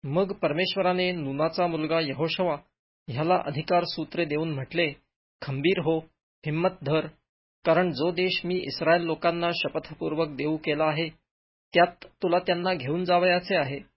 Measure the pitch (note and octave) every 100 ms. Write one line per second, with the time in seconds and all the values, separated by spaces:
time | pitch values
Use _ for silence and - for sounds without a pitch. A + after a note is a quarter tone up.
0 | C#3 D#3 F#3+ G3 D#3+ D3 F#3 G3 F3+ F3+
1 | F3+ F3+ C#3 C#3 D#3+ D#3+ F3 D#3+ D#3 E3
2 | D3+ B2+ E3 - F3+ C#3+ _ _ _ _
3 | - B2 D#3 F3+ - C#3+ D#3+ F3 E3+ -
4 | D#3 F3 E3 D3 E3 C#3+ B2+ E3 D#3+ C#3
5 | _ _ _ _ - C3+ D3+ F#3 D#3 D#3+
6 | D#3+ _ _ _ D#3 D3+ F3+ F3+ C#3 D#3
7 | D3+ - _ _ _ _ - E3 F3+ C3
8 | E3 F3 F#3 F3+ E3+ F3+ - - D#3+ E3+
9 | E3+ D#3+ E3+ E3+ E3+ E3+ - D#3+ - -
10 | - D#3 D#3+ C3+ D3+ D#3 D#3+ D3+ D#3 D3+
11 | D#3+ - _ _ _ _ _ E3 F3 -
12 | - _ F#3 F3 F3+ F3 F3+ F3+ B2+ E3
13 | F3+ F3 F3+ F3 F3 F#3 C3+ C#3 -